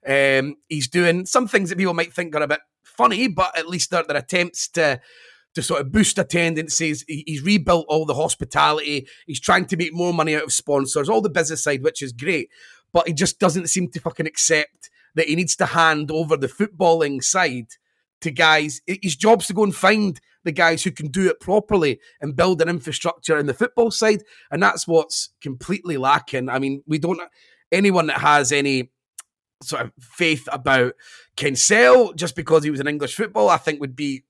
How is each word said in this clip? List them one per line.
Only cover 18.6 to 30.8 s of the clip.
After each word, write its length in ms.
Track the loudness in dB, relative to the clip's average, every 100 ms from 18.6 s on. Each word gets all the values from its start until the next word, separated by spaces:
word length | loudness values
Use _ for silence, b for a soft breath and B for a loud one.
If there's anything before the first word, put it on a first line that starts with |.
| 2 -8 -8
I-, 120 | -6
his 140 | -4 0
job's 300 | 4 4 2
to 60 |
go 100 | 0
and 100 | 0
find 460 | 2 2 2 0 -4 _ _
the 80 | -8
guys 320 | 2 2 2
who 80 | -4
can 160 | -6 -8
do 200 | 0 0
it 120 | 0
properly 600 | 0 0 2 0 2 -2 b b
and 160 | -10 0
build 260 | 0 2
an 60 | 0
infrastructure 680 | -2 -6 -6 -6 -6 -2 0
in 100 | 0
the 80 |
football 360 | -2 -2 2 0
side. 320 | 2 2 0 -2 b b
And 120 | 0
that's 240 | 0 0 2
what's 440 | 2 2 -6 -8 _
completely 560 | -12 -12 -6 -8 -4 -2
lacking. 520 | 2 0 0 -6 -4
I 100 | -4
mean, 240 | -4 -6 -4
we 120 | -4
don't, 220 | -2 -4 -8 b b b b
anyone 340 | 2 4 4 2
that 140 | 0
has 320 | 4 4 4
any 380 | 0 0 -2 -4 _ _ -20 -20 _ _ _
sort 200 | -10 -8
of 100 | -8 _
faith 480 | -20 -2 0 0 -4
about 400 | -6 2 2